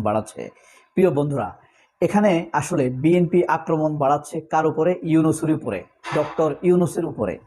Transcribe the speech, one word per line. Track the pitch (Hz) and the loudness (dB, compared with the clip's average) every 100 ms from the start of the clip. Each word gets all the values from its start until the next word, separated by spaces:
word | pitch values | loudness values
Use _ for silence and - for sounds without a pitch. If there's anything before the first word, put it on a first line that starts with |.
বাড়াচ্ছে? | 107 107 107 - 58 _ _ _ _ - | 0 -2 -4 -14 -16 _ _ _ _ 0
প্রিয় | 185 | 2
বন্ধুরা, | 143 147 139 95 - _ _ _ _ | 2 -2 -4 -6 -10 _ _ _ _
এখানে | 170 208 208 170 - | 0 4 4 2 0
আসলে | 147 147 165 127 | -4 -2 -2 -2
বিএনপি | 127 156 180 170 175 175 | 0 2 4 4 2 2
আক্রমণ | 160 - 160 156 151 | -2 0 0 0 0
বাড়াচ্ছে | 139 147 - 165 | 0 0 -2 -10
কার | 156 156 160 | -4 0 0
উপরে? | 151 165 180 | 0 0 0
ইউনূসের | 170 160 156 151 151 | 2 2 2 0 -2
উপরে, | 156 120 95 - _ - 151 | -2 -4 -8 -10 _ -4 -4
ডক্টর | 147 - 156 143 | -2 0 -2 0
ইউনূসের | 185 180 175 - 160 | 2 4 2 -2 -6
উপরে, | 120 95 - | -4 -4 -4